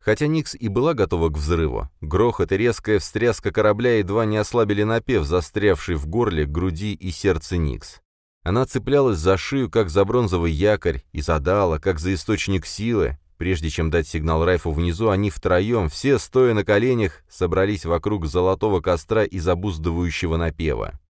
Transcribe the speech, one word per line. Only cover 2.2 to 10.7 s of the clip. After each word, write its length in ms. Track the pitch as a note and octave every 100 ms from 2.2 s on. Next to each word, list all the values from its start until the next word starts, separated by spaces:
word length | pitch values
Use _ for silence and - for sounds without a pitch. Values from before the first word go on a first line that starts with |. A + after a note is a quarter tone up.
| A#2 - E2+
и 40 | F#2+
резкая 420 | A#2 A2 - G#2
встряска 520 | - A2 A#2+ A2 -
корабля 480 | F#2 G#2+ G#2 B2 A2+
едва 260 | F#2+ G#2
не 140 | A2 G#2+
ослабили 440 | G#2+ A#2+ G#2+ G2+
напев, 420 | G#2+ A2+ - A#2
застрявший 720 | D2 F2 - - G2+ F2 - E2
в 100 | D2
горле, 400 | G2+ A#2 E2 D2
груди 480 | D2+ F#2 D#2+ G#2
и 160 | G2+ F#2+
сердце 480 | - G2 E2 - F2+
Никс. 420 | D2+ A1+ - - _ _ _ _
Она 220 | - G#2
цеплялась 540 | C3 - A2 C#3+ C3+ F#2
за 180 | E2 F#2+
шею, 340 | - C#3 A#2
как 200 | A2+ G2
за 160 | E2 G2
бронзовый 440 | A#2+ A2+ F2 E2+
якорь, 520 | D2+ G2+